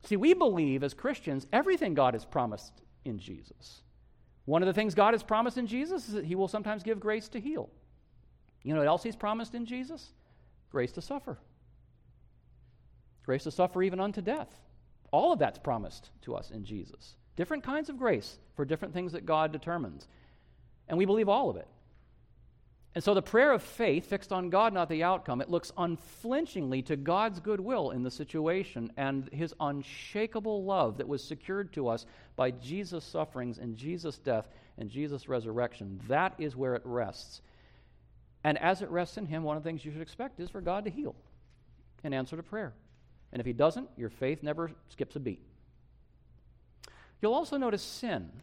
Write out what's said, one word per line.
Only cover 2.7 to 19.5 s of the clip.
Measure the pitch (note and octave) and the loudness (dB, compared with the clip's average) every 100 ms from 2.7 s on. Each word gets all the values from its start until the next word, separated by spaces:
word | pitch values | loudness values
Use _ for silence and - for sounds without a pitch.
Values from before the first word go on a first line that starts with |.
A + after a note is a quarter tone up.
| - - - | -20 -20 -14
in | - G#2+ | -8 -8
Jesus. | F#2 E2 G#1+ - - - - - - _ - - - | -8 -14 -16 -20 -20 -20 -20 -20 -20 _ -20 -16 0
One | D#3 | 4
of | F#3 | 4
the | |
things | F#3 G#3+ E3+ | 4 2 6
God | G3+ | 6
has | A3+ | 6
promised | - G#3+ A#3+ B3 | 2 2 2 0
in | A#3 | -2
Jesus | A#3+ D4+ F4+ A#3 | -2 -2 -4 -4
is | |
that | G#3 | -6
he | D#3 | -2
will | F3+ F#3+ | 0 0
sometimes | G#3+ G#3+ G#3+ | 0 -2 -4
give | F#3 G#3+ | -2 -2
grace | G#3 G#3+ A3 | 0 -2 -2
to | B3 | -8
heal. | A#3 D#4 - - - - _ - - - - _ | -4 -4 -6 -12 -20 -20 _ -20 -20 -20 -20 _
You | B2+ | -2
know | D#3 | 4
what | D3 | 4
else | E3+ | 4
he's | A#3 | 0
promised | - G#3 A3 A3+ | -4 -2 -2 -4
in | A#3+ A#3 | -8 -6
Jesus? | B3 B3+ D#4+ - - _ - - - _ | -6 -8 -10 -16 -20 _ -20 -20 -20 _
Grace | C#3+ B2+ | -2 -2
to | - | -4
suffer. | - C#4 - B2 - - - - - _ - - - - - - - - - - - - | -6 -6 -6 -12 -14 -20 -20 -20 -20 _ -20 -20 -20 -20 -20 -20 -20 -20 -20 -20 -20 -18
Grace | - C3 | -2 -2
to | D#3 | -2
suffer | D3 F3+ F3+ | 0 0 2
even | F#3+ F#3 | 0 2
unto | G3 G#3 | -2 -2
death. | F#3 D4 - - - - - - - | -2 -2 -4 -14 -20 -20 -20 -20 0
All | C#3+ B3+ | 4 6
of | D4+ | 4
that's | C3+ - | 2 0
promised | - A#2 G2+ - - - | -2 -2 -2 -12 -20 -18
to | - | -8
us | A#2 - | -8 -6
in | A2 | -10
Jesus. | G#2 G#2+ - - - - - - | -8 -8 -10 -16 -20 -20 -20 -6
Different | F3+ D4+ | -2 -2
kinds | C4 C#4+ D4+ | -2 -4 -4
of | C4+ | -2
grace | B3 C#3 - - - - | 2 2 0 -16 -20 -6
for | |
different | C#3 D#3 G3+ | -2 -2 -2
things | E3+ F3+ | -4 -4
that | D#3 G2 | -6 0
God | D#3 D#3 | 2 2